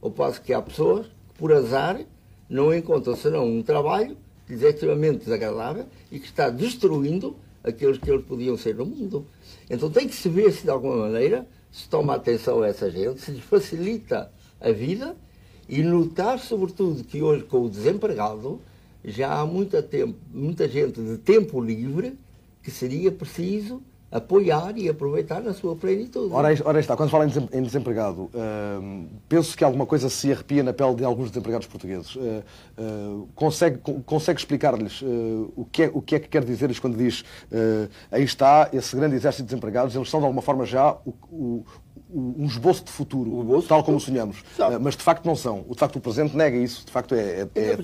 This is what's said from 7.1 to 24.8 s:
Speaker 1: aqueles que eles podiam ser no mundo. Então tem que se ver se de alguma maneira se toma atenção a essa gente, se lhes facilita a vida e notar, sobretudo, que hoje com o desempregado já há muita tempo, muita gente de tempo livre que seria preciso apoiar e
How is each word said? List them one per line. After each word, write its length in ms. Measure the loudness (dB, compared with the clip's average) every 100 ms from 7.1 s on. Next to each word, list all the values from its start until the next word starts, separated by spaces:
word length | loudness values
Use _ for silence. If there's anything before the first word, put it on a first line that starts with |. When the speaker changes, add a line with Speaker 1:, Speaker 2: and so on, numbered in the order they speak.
| 0 -4 -10 -20 -8
Speaker 1:
aqueles 340 | -6 0 2 2
que 120 | 2
eles 160 | 0 0
podiam 320 | -6 -2 -2
ser 180 | -2 -4
no 100 | -6
mundo. 400 | -6 -6 -6 -10 -20 -20 -20 -8
Então 200 | -4 2
tem 180 | 2 0
que 80 | -4
se 120 | 0
ver 240 | 6 4
se 120 | 4
de 60 | 0
alguma 260 | 0 0 0
maneira 500 | 0 2 2 0 -4 -20 -20
se 160 | -20 -4
toma 280 | 0 0 0
atenção 460 | 0 0 2 2
a 60 | 2
essa 220 | 0 -2
gente, 320 | -2 -4 -4
se 100 | -10
lhes 120 | -12
facilita 880 | 2 2 2 -6 -4 -4 -4 -6 -6 -16 -20 _
a 120 | -2
vida 440 | 0 -2 -4 -6 -12 -18 -20 -20 -20 -8
e 120 | 0
notar, 560 | 2 4 2 0 0 -2
sobretudo, 640 | -2 -4 -4 -2 -2 -2
que 180 | -6 -2
hoje 220 | 2 2
com 180 | 2 0
o 80 | 0
desempregado 920 | 0 0 2 -2 -2 -4 -4 -10 -10 -14 -20 _ -18 -12
já 260 | -4 -2 0
há 60 | -2
muita 360 | -2 0 0
tempo, 360 | 0 -2 -2 -4 -14
muita 340 | -6 -6 -2 -2
gente 320 | 0 -2 -2
de 160 | -6 -6
tempo 420 | 4 4 4 -2
livre 560 | -4 -4 -4 -4 -6 -8 -20 -20 _ _
que 80 | -16
seria 420 | -8 -6 0 0
preciso 680 | -2 -12 -6 -4 -4 -6 -12 -16 _ -8
apoiar 680 | -8 4 4 6 2 0
e 120 | -4